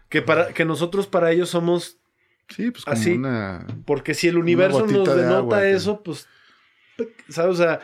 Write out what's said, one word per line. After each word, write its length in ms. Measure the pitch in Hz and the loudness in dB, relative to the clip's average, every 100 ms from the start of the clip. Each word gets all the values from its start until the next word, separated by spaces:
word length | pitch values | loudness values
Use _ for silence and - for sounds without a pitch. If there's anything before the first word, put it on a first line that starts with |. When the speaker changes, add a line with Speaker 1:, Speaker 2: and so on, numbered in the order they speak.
| - | -6
Speaker 1:
Que 120 | 151 | -2
para, 280 | 147 156 175 | 0 2 0
que 160 | - 165 | 0 -2
nosotros 420 | 151 170 196 196 | -2 -2 -4 -2
para 240 | 185 165 | 0 2
ellos 180 | 165 175 | 2 0
somos 480 | 175 170 175 170 - _ _ _ _ - | 0 0 0 -2 -16 _ _ _ _ -18
Speaker 2:
Sí, 200 | - 226 | -8 -6
pues 120 | 240 | -6
como 140 | - 113 | -4 -2
Speaker 1:
así. 140 | 110 | 0
Speaker 2:
una, 520 | 113 135 120 98 87 90 - - | 0 -2 -4 -4 -8 -12 -10 -4
Speaker 1:
Porque 280 | 143 - | -4 -2
si 140 | 147 170 | -2 0
el 80 | 170 | 0
Speaker 2:
una 80 | |
Speaker 1:
universo 360 | 170 175 190 214 | 2 4 4 2
nos 100 | 220 | 2
Speaker 2:
gotita 240 | 202 190 180 | 2 4 2
de 60 | |
Speaker 1:
denota 160 | 170 185 | 4 2
Speaker 2:
agua, 300 | 151 208 196 | 2 2 2
Speaker 1:
eso, 340 | 190 175 208 | 2 0 -4
pues, 240 | - 143 - _ _ _ _ _ _ - 233 - - | -6 -12 -14 _ _ _ _ _ _ -10 -10 -12 -12
¿sabes? 240 | 151 170 180 | -2 0 2
O 40 | |
sea, 160 | 170 156 | 2 0